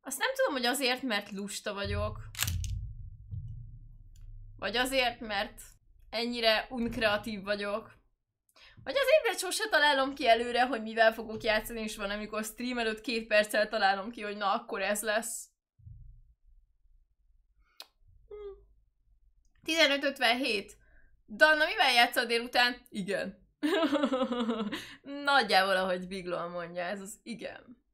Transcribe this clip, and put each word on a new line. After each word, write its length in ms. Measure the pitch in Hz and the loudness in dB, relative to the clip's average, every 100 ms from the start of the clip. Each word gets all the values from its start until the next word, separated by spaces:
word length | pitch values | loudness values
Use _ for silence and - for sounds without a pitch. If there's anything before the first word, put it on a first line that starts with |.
Azt 180 | - - | -10 -2
nem 100 | 453 523 | -2 2
tudom, 180 | 523 | 0
hogy 120 | 269 240 | 2 0
azért, 360 | 269 254 254 | 2 0 0
mert 300 | 262 208 208 | 0 -2 -4
lusta 420 | 196 202 - - | -8 -8 -6 -6
vagyok. 480 | 202 196 208 - - - - - - - - - - - - - - - - - - - - - - - - - - | -6 -4 -2 -4 -6 -12 -4 -2 0 -2 -4 -6 -10 -14 -14 -12 -10 -10 -12 -14 -16 -18 -20 -20 -20 -18 -16 -16 -8
Vagy 200 | 190 226 | -4 -2
azért, 420 | 254 262 247 - | 0 2 0 -2
mert 420 | 226 202 208 - - _ _ - - | -6 -4 -4 -8 -20 _ _ -20 -8
ennyire 580 | 220 233 240 226 214 220 | -4 -4 2 4 4 0
unkreatív 760 | 254 233 247 220 208 220 208 | -4 -4 2 2 2 -2 -8
vagyok. 520 | 196 202 208 214 214 - _ _ _ _ _ _ - - | -4 -4 -2 -6 -8 -20 _ _ _ _ _ _ -20 -12
Vagy 120 | - 523 | -2 0
azért, 280 | 508 622 | 6 6
mert 160 | 466 370 | 4 -2
sose 300 | 370 320 427 | -4 -4 2
találom 440 | 320 294 277 269 | 4 6 4 2
ki 140 | 277 247 | 0 4
előre, 380 | 233 240 233 254 | 4 4 2 2
hogy 160 | 240 | 0
mivel 320 | 220 226 220 | -4 4 4
fogok 300 | 220 214 220 | 4 -8 -4
játszani, 380 | 220 214 220 226 | 0 0 -2 -8
és 140 | 214 220 | -8 -6
van, 140 | 202 | -6
amikor 340 | 208 214 214 | -6 -6 -6
stream 340 | 214 - 247 247 | -6 -6 -6 -2
előtt 240 | 226 214 | -2 -4
két 260 | - 226 220 | -4 -4 4
perccel 420 | 208 208 220 214 | 4 4 2 0
találom 420 | 220 196 196 202 | 4 2 2 -4
ki, 100 | 233 | -8
hogy 160 | 208 202 | -8 -4
na, 160 | 196 | 0
akkor 280 | 226 - 202 | -2 -2 -4
ez 200 | 190 208 | -2 0
lesz. 480 | 220 214 233 - - _ _ _ - - - - - _ _ - _ _ _ _ _ _ _ _ _ _ _ _ - _ _ _ _ | 0 -2 -2 -10 -12 _ _ _ -20 -20 -20 -20 -20 _ _ -20 _ _ _ _ _ _ _ _ _ _ _ _ -20 _ _ _ _
Hm. 320 | 415 403 392 _ _ _ _ _ _ _ _ _ _ | -16 -16 -18 _ _ _ _ _ _ _ _ _ _
Tizenöt 400 | - 330 294 277 | -4 4 4 4
ötvenhét. 720 | 285 277 240 247 269 208 196 - _ - - _ _ | 0 2 2 2 0 -2 -6 -18 _ -20 -20 _ _
Danna, 380 | 208 311 311 320 | 6 6 6 2
mivel 280 | 440 285 | 2 4
játszol 320 | 240 240 262 233 | 6 6 4 0
délután? 600 | 233 240 247 247 247 - | 0 0 2 2 0 -10
Igen. 560 | 208 190 190 196 - _ _ | -8 -4 -2 -4 -8 _ _
<laughs> 1600 | 294 339 320 285 277 262 254 247 226 220 214 330 - - - 285 | 0 2 2 2 0 0 0 -2 -2 -2 -4 -6 -12 -18 -12 -6
Nagyjából, 520 | 285 277 208 190 190 185 | 2 2 4 4 4 2
ahogy 320 | 190 180 180 | 2 -2 -4
Bigló 400 | 190 175 170 170 | -8 -6 -6 -4
mondja, 360 | 175 170 175 | -8 -8 -6
ez 180 | 175 202 | -6 -6
az 180 | 196 - | -10 -14
igen. 640 | - 208 - - - 247 _ | -14 -12 -12 -14 -20 -20 _